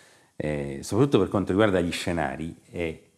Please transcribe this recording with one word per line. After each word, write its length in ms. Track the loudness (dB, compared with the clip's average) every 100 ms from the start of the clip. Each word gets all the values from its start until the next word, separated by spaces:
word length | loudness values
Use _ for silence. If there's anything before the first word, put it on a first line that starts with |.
| -20 -20 _ -6
eh, 440 | -4 -2 -4 -8
soprattutto 380 | -2 2 4 4
per 100 | 2
quanto 220 | 0 0
riguarda 280 | 2 4 4
gli 120 | 0
scenari 600 | -2 -2 -2 -2 -4 -8 -10 -12
e 420 | -6 -6 -6 -16